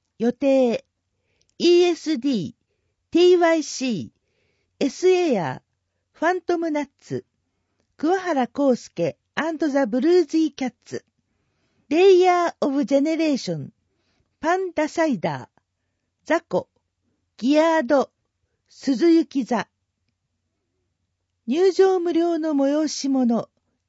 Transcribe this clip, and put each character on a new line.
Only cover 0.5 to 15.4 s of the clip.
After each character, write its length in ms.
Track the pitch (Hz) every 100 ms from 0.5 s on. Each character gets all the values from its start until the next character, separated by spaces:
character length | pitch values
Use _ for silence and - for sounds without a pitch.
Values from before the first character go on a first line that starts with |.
| 269 247 214 - _ _ _ _ _ _ -
イ 280 | 339 349
ー 20 | 359
エ 80 |
ス 240 | 320 302 277
デ 100 | 285
ィ 40 | 226 147
ー、 60 | - _ _ _ _ _
テ 80 | 330
ィ 140 | 359 359
ー 20 |
ワ 160 | 339
イ 80 | 330
シ 500 | 285 - 262 190 110 _ _ _ _ _ _ -
ー、 40 |
エ 60 | 285
ス 180 | - 359
エ 320 | 359 339 208
ア、 220 | 143 135 - _ _ _ _
フ 140 | _ 320
ァ 80 |
ン 60 | 370
ト 160 | - 339
ム 120 | 330
ナ 120 | 294
ッ 60 | 285 _
ツ、 240 | - 127 - _ _ _ _ _ _ -
桑 220 | 302 381
原 300 | 359 277 240
康 220 | - 285
介 420 | 240 - - 165 - _ -
ア 160 | 311
ン 40 | 320
ド 120 | 320
ザ・ 180 | 277 254
ブ 140 | 254
ル 100 | 302
ー 160 | 359 294
ジ 120 | 320
ー 140 | 320
キ 120 | -
ャ 60 | 254
ッ 40 | -
ツ、 200 | - 127 - _ _ _ _ _ _ _ -
レ 280 | 311 392 359
イ 40 |
ヤ 280 | 370 359 339
ー・ 60 | -
オ 100 | 294
ブ・ 140 | 277
ジ 120 | 240 277
ェ 40 |
ネ 160 | 311 320
レ 180 | 320
ー 20 | 269
シ 160 | -
ョ 40 | 160
ン、 160 | - _ _ _ _ _ _ _
パ 160 | 311 381
ン 160 | 370
ダ 160 | 311 302
サ 180 | - 320
イ 140 | 202
ダ 260 | 175 131